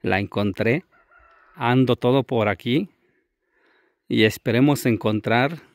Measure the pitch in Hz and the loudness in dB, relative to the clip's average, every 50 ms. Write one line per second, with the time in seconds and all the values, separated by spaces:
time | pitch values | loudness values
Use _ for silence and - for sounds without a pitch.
0 | - - 92 95 101 98 - 104 104 101 92 - 107 113 123 170 - _ _ _ | -2 -2 -2 -2 -2 -4 -4 -4 -4 -4 -2 -2 -2 0 0 -2 -4 _ _ _
1 | _ _ _ _ _ _ _ _ _ _ _ - 127 120 123 131 131 120 123 - | _ _ _ _ _ _ _ _ _ _ _ -4 -2 0 2 2 2 2 0 0
2 | - 123 131 139 123 - 131 117 107 104 98 - - 117 123 151 202 - _ _ | 0 0 0 0 -2 -2 -2 -2 -2 -2 -4 -4 -4 -4 -2 -2 -4 -6 _ _
3 | _ _ _ _ _ _ _ _ _ _ _ _ _ _ _ _ _ _ _ _ | _ _ _ _ _ _ _ _ _ _ _ _ _ _ _ _ _ _ _ _
4 | _ _ 123 117 107 107 - - _ 131 110 120 135 147 143 135 - 131 113 101 | _ _ 0 2 2 2 2 -2 _ -2 2 2 4 2 2 0 0 -2 -2 0
5 | - 110 107 104 - 113 113 120 131 143 170 143 - _ | 0 -2 -2 -2 -2 0 0 0 0 -2 -4 -10 -18 _